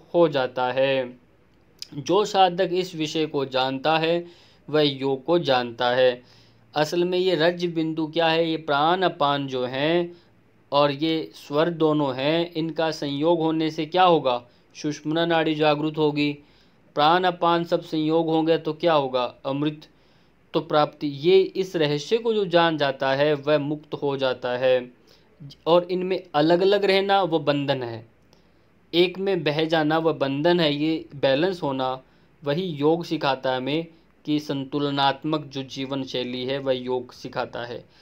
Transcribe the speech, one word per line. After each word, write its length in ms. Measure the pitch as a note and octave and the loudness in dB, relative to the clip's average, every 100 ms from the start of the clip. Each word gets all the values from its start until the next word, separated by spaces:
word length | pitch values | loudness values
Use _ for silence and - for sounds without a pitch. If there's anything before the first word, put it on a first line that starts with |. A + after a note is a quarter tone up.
| - | -2
हो 160 | F3 E3+ | 2 2
जाता 420 | C#3+ B2+ B2+ B2 | 2 -2 -2 -2
है। 560 | C3 C3+ C3+ B2+ - _ _ _ _ _ - - | 0 0 0 -4 -10 _ _ _ _ _ -20 -16
जो 320 | C#3+ C#3 F#3 G#3 | -10 0 0 2
साधक 440 | G3 F#3 F3 F3 | 4 2 2 -2
इस 220 | F3+ F3+ D#3+ | -2 -4 -4
विषय 300 | D#3 D#3+ D3+ | -4 -2 -2
को 200 | C#3+ C3 | -2 -2
जानता 520 | B2+ C3 C3+ D3+ D#3+ | -2 -2 -2 0 0
है 280 | D#3+ E3+ E3+ - _ _ - | 2 -2 -4 -18 _ _ -4
वह 120 | D3+ | 0
योग 440 | D3 C3+ C3+ C3+ D3 | 0 0 -2 -2 0
को 140 | F3 | 0
जानता 500 | C#3 B2 B2 A#2 B2 | 2 0 0 -2 0
है। 340 | B2+ B2+ B2 - - _ _ _ D3 | 4 2 2 -10 -20 _ _ _ -2
असल 280 | D3+ F3 | -2 0
में 140 | F3 F3+ | 0 0
ये 180 | F#3 D#3+ | 0 2
रज 300 | E3 F3 F3 | 0 0 -4
बिंदु 420 | E3 D#3+ D#3+ D#3 | -2 -4 -4 -4
क्या 200 | D#3+ E3 | 0 0
है, 220 | D#3+ E3 | 2 0
ये 80 | D#3+ | -2
प्राण 440 | D#3 C#3+ D#3+ F#3 | -2 0 2 2
अपान 460 | F3+ - C#3+ C#3+ C#3 | 0 0 0 0 -2
जो 180 | C3 B2+ | -4 -4
हैं 500 | C3 D3+ F3 F3 - _ _ _ _ - | -2 0 0 -2 -8 _ _ _ _ -2
और 200 | C#3 C#3+ | 2 2
ये 400 | C#3 D#3+ D#3+ C3+ | 0 -2 -2 -6
स्वर 360 | - - C#3+ E3+ | -12 -4 0 0
दोनों 460 | E3 D#3 D3+ C#3+ B2+ | 2 2 2 0 -2
हैं, 360 | C#3+ E3 E3+ | 0 0 -2
इनका 400 | D#3+ D#3+ D#3 D#3+ | -4 -6 -2 -4
संयोग 480 | D#3 C#3+ C#3+ D#3+ E3+ | -4 -6 -2 0 2
होने 320 | D#3+ D#3+ D#3 | 0 0 -2
से 140 | D#3 D#3 | -4 -2
क्या 180 | F3+ | 4
होगा, 420 | F#3 D#3+ C3 A#2+ - _ _ - | 6 4 2 -2 -4 _ _ -8
सुषुम्ना 500 | D3+ D3 D3+ D#3+ E3+ | -6 -6 -4 -2 2
नाड़ी 300 | E3 D#3 D3+ | 2 0 2
जागृत 420 | D3+ D3 D#3 D3+ | 2 2 -2 0
होगी, 360 | D3+ D3 D3 C#3+ - _ _ _ _ - | 0 0 -2 -4 -12 _ _ _ _ 2
प्राण 280 | D3 F3+ | 4 4
अपान 400 | F#3 F3 E3+ E3+ | 2 0 2 2
सब 180 | E3+ E3+ | 0 -2
संयोग 460 | - D#3+ D#3 E3 D#3+ | -2 -4 0 2 2
होंगे 300 | D#3+ D#3+ D#3+ | 2 2 0
तो 160 | D#3+ | -2
क्या 200 | D3+ E3+ | -2 2
होगा, 420 | D3+ C3 B2+ A#2+ - C#3 | 2 2 -2 -4 -6 -6
अमृत 420 | C3+ D3+ D3+ - _ _ _ _ _ _ | -2 -4 -4 -16 _ _ _ _ _ _
तो 80 | E3+ | -6
प्राप्ति। 460 | D3 D3+ D3 - D3+ | 0 0 0 -2 -8
ये 340 | C#3 D#3+ F#3+ | -2 4 4
इस 340 | F#3 F#3+ F3+ E3+ | 4 -2 -4 0
रहस्य 420 | D3 D3 - A3+ | 0 -2 -2 -2
को 160 | A3+ | 0
जो 120 | G#3+ F#3 | -2 2
जान 320 | E3+ E3+ D#3 | 2 4 2
जाता 360 | C#3+ C3+ C3+ | -2 0 0
है 200 | C3+ D3+ | 2 2
वह 240 | C#3+ C3+ D3+ | 0 0 0
मुक्त 360 | C#3+ D3+ - | 0 -8 -8
हो 240 | D3+ C#3+ C3+ | -6 -4 -2
जाता 400 | C3 B2+ B2 B2 | -2 -2 -4 0
है, 340 | C3 B2+ B2 _ _ _ _ - C#3+ - D#3 | 2 2 0 _ _ _ _ -20 -20 -6 2
और 160 | F3 | 2
इनमें 400 | F3 F#3 F#3 F3+ - | 2 -4 -2 -4 -2
अलग-अलग 520 | D3 D#3+ F3 F#3+ G3+ G3 | 2 4 4 4 4 4
रहना 360 | F#3+ G3 G3 | 2 4 2
वो 180 | F3 D#3+ | 2 0
बंधन 440 | D3 C#3+ C#3 C3+ | 0 -2 0 -4
है, 220 | A#2 A2+ - _ _ _ _ _ _ _ _ | -4 -10 -14 _ _ _ _ _ _ _ _
एक 260 | E3+ F3+ F3+ | 0 2 0
में 240 | G3 F3+ | -2 -2
बह 220 | D3+ D3 D#3+ | -2 -2 0
जाना 320 | E3 D3+ D#3+ | 2 2 2
वह 160 | D#3+ | 0
बंधन 460 | C#3 C#3 C#3 E3+ F3 | 0 -2 0 2 4
है, 140 | D#3 | 2
ये 320 | D3 D#3 D#3+ - C#3+ | 0 -2 -2 -6 -2
बैलेंस 480 | C#3 C3+ F#3 F3+ | 0 2 0 -2
होना 380 | D3 C3 C3 C3 - _ _ _ | -4 -4 -4 -6 -12 _ _ _
वही 180 | D3 D#3 | -4 -4
योग 440 | F#3+ C#3+ D3 E3+ E3+ | -4 0 0 0 -2
सिखाता 460 | D#3 C#3+ C3 C3 | -4 -2 -2 -2
है 60 | B2+ | -2
हमें, 280 | C3 D#3 E3 - _ _ - | -2 -4 -6 -14 _ _ -4
कि 140 | D3+ | -4
संतुलनात्मक 1040 | D3+ C#3 C3+ D3 C#3+ C#3 C3+ C3+ D#3 D#3 C3+ | -4 -6 -6 -4 -2 2 2 0 -2 -4 -4
जो 180 | C3+ | -12
जीवन 400 | C3 C#3 C3 C3+ | -10 -10 -8 -8
शैली 420 | C3 B2+ B2 B2 B2+ | -6 -6 -6 -6 -6
है 120 | C#3 | -4
वह 160 | C3+ | -2
योग 400 | B2+ B2+ B2+ B2 | -2 -2 -6 -6
सिखाता 520 | - C3 B2+ A#2+ B2 A#2+ | -16 -10 -8 -6 -8 -10
है। 200 | A#2 - _ | -12 -16 _